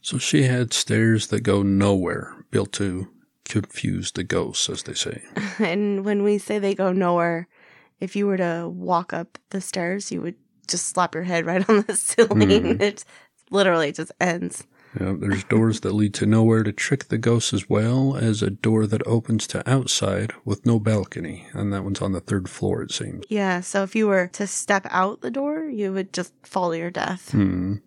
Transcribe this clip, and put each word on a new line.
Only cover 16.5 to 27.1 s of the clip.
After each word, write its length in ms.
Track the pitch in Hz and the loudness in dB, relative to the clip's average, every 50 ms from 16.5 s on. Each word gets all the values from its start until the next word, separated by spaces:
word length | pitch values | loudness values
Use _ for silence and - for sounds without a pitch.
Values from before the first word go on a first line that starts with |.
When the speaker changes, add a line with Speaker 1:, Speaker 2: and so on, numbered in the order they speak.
| 113 110 110 | 6 4 2
Speaker 1:
to 80 | 104 | 0
trick 320 | 98 - - - 143 135 - _ | -2 -4 -2 -2 -2 -2 -2 _
the 100 | - 113 | -4 0
ghosts, 340 | 117 117 117 117 - - | 2 2 2 2 2 0
as 160 | - 101 - - | -2 -2 0 0
well 480 | - 104 107 117 123 131 135 139 135 | 0 2 2 2 2 2 2 2 0
as 260 | - 117 113 107 107 | 0 0 0 0 0
a 80 | 104 98 | 0 -2
door 360 | 98 - - 110 110 110 110 | -2 0 0 2 2 2 2
that 200 | 104 107 - - | 2 0 -2 0
opens 400 | - 113 117 110 - 113 107 - - | 0 0 0 2 0 -2 -2 -2 -4
to 200 | - - - - | -6 -6 0 2
outside 640 | 127 135 123 - - - - 101 95 95 101 107 - - _ | 2 2 2 0 -2 0 0 0 0 0 -2 -4 -6 -8 _
with 220 | 113 101 - _ | -4 -4 0 _
no 120 | 120 117 113 | 2 2 2
balcony, 680 | 104 110 110 104 90 - - - 85 - - - - - | 2 2 2 2 0 -2 -6 -10 -8 -8 -10 -12 -16 -12
and 200 | - 98 101 101 | -8 -4 -4 -2
that 100 | 101 98 | -2 -4
one's 180 | 95 98 98 - | -4 -4 -4 -2
on 100 | 98 98 | -2 -2
the 80 | 95 92 | -2 -4
third 280 | - - 113 98 90 90 | -2 0 -2 -2 -2 -4
floor, 340 | - - - 98 92 - | -8 -4 -2 -2 0 -2
it 100 | - - | -4 -6
seems. 320 | - - - 104 - - - _ | -6 -6 -6 -8 -8 -12 -8 _
Speaker 2:
Yeah, 320 | 214 208 202 190 180 180 | -2 -2 0 0 -2 -2
so 220 | 180 - - 202 | -4 -4 -2 -2
if 140 | 196 190 - | -2 0 0
you 100 | 226 220 | 2 2
were 220 | 208 196 190 180 180 - | 4 4 2 2 0 -4
to 120 | - 202 | -6 -6
step 400 | 190 - - - - 208 196 190 - | -4 -4 -8 -2 0 0 0 0 -2
out 300 | - 180 185 196 233 - | 0 0 0 0 -2 -4
the 100 | - 247 | -8 -6
door, 320 | 233 277 277 294 302 320 320 | -4 -4 -4 -4 -4 -6 -6
you 280 | 311 254 214 208 190 | -8 -6 -4 -4 -2
would 200 | 190 196 190 196 | -2 -4 -6 -4
just 200 | - 185 175 - _ _ _ | -4 -6 -6 -6 _ _ _
fall 260 | - - 190 180 175 | -6 -4 -2 -2 0
to 80 | 165 165 | -2 -4
your 120 | 165 175 | -6 -6
death. 380 | 185 - - - | -4 -4 -4 -4